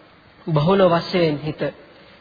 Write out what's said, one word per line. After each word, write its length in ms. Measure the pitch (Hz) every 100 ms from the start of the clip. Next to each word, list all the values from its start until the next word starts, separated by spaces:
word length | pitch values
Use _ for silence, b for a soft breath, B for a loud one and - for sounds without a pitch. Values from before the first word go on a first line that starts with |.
| - _ _ - -
බහුල 340 | 151 151 196 185
වශයෙන් 500 | 170 - 185 165 147
හිත 240 | 151 - 147 - - B B B